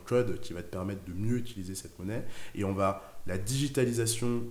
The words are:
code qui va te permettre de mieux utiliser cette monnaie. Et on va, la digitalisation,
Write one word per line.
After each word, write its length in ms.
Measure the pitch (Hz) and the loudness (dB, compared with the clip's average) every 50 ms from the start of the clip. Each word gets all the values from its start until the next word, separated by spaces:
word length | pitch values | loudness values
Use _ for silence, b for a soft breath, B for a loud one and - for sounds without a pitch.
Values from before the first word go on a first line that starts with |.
| - | -2
code 340 | - 120 123 120 101 87 - | 2 4 4 4 4 0 0
qui 140 | - - 82 | -2 -4 -4
va 80 | 87 92 | -6 -6
te 80 | - | -6
permettre 340 | - 92 92 98 101 95 - | -4 -2 -2 -2 -2 -4 -6
de 80 | 92 85 | -6 -4
mieux 240 | 95 107 113 120 | 0 2 2 2
utiliser 380 | 120 - - - 101 92 92 95 | 2 0 -2 -4 -6 -6 -6 -6
cette 240 | - - - - - | -8 -10 -12 -12 -8
monnaie. 260 | 90 98 110 135 - B B B B B B | -6 -4 -4 -2 -2 B B B B B B
Et 100 | - 101 | 0 0
on 80 | 98 98 | 0 4
va, 480 | 98 98 95 98 - - - - - - | 4 4 4 2 0 -6 -10 -10 -4 -2
la 100 | - 90 | 0 0
digitalisation, 1040 | 95 98 107 131 135 147 139 - 135 123 120 117 117 113 110 - - 123 120 120 117 101 - | 0 0 0 0 0 0 2 2 2 2 4 4 2 2 2 2 2 2 2 2 2 0 -2